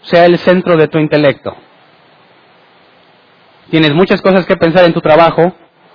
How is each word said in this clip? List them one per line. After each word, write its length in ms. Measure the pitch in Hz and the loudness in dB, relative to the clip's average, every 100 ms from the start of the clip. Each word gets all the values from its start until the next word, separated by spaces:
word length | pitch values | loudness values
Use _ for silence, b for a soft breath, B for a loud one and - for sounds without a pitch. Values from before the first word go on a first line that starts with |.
sea 240 | - 170 175 | -2 2 2
el 120 | 175 | 2
centro 380 | 185 180 175 165 | 0 -2 0 0
de 120 | 151 | 0
tu 100 | 160 | -2
intelecto? 560 | 151 151 143 - - - _ _ _ _ _ _ _ _ _ _ _ _ _ _ _ _ _ _ _ _ - | -2 0 0 -2 -10 -16 _ _ _ _ _ _ _ _ _ _ _ _ _ _ _ _ _ _ _ _ -6
Tienes 240 | 160 151 | -2 0
muchas 260 | 151 190 196 | 0 0 -2
cosas 240 | 196 185 170 | 0 -2 -2
que 100 | 180 | -2
pensar 280 | 170 185 | 0 2
en 80 | 175 | 0
tu 80 | 165 | 0
trabajo, 540 | 156 156 165 165 175 - _ _ _ | 0 2 2 0 -4 -4 _ _ _